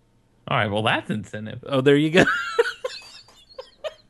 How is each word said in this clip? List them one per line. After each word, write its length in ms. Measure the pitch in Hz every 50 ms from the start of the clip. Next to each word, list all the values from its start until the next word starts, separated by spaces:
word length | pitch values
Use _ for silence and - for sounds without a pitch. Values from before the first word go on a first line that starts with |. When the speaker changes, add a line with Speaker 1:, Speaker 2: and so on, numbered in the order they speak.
| _ _ _ _ _ _ _ _ - -
Speaker 1:
All 80 | 139
right, 120 | 131 104 107
well, 120 | 98 107 107
that's 260 | 117 151 - - -
incentive. 520 | 131 107 101 - - 107 107 107 101 123 -
Speaker 2:
Oh, 160 | - 139 135
there 160 | 131 143 143
you 140 | 143 151 160
go. 140 | 156 160 - -
<laughs> 60 | - - - - - 659 440 - 1077 - - 508 494 - - - - - - _ - _ - _ - - - - _ _ - 622 - _ _